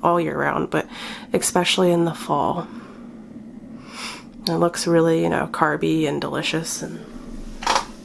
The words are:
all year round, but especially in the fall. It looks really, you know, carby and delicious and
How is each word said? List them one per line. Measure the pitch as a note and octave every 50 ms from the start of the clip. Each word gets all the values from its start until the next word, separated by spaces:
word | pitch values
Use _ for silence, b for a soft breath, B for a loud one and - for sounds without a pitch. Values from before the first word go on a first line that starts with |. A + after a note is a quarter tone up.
| -
all | E3+ E3+ F3
year | E3 D#3 D3
round, | C#3+ C#3+ C#3+ - D3+ D#3 -
but | - D3+ - B B B B B B B B B B
especially | F#3 - - - F#3 F3 - - G3 F#3 F3
in | F3 E3+ E3+
the | E3 D#3+
fall. | - - - D3+ C#3+ G2+ - - F3 - - B B B B B B B B B B - - - - - - - - - - - B B B B B B B B B B B B - -
It | E3+ E3
looks | E3 E3+ E3+ E3+ - -
really, | E3+ E3+ E3 E3 E3 E3 E3 E3+
you | E3+
know, | E3+ - - -
carby | - - D#3+ D3+ D3+ D#3 D#3+ D#3+ D#3 D#3+ D#3
and | C#3 D3 C#3+
delicious | C#3+ D3+ C3+ C#3 B2+ - - D#3+ D#3+ - - -
and | - E3 E3 - - - - - - - - - - - - - - - - - - - - -